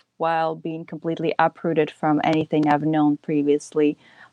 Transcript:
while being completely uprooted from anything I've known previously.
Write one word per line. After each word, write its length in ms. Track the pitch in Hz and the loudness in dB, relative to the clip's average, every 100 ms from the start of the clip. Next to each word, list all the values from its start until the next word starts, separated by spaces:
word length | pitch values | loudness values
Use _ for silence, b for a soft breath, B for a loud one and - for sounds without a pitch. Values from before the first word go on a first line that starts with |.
| _ - | _ -4
while 360 | 165 160 160 | -2 0 -2
being 300 | 160 165 160 | -4 -8 -8
completely 500 | 170 160 165 165 160 - | -10 -8 -6 -4 -2 0
uprooted 520 | 165 - 170 160 151 | 0 0 -2 0 0
from 300 | - 156 147 | -2 0 0
anything 460 | - 156 156 156 151 | 0 0 0 0 2
I've 160 | 147 | 2
known 320 | 156 156 147 147 | 0 2 2 0
previously. 800 | - 151 143 147 - 156 151 147 b b b | -2 -2 2 0 0 0 0 0 b b b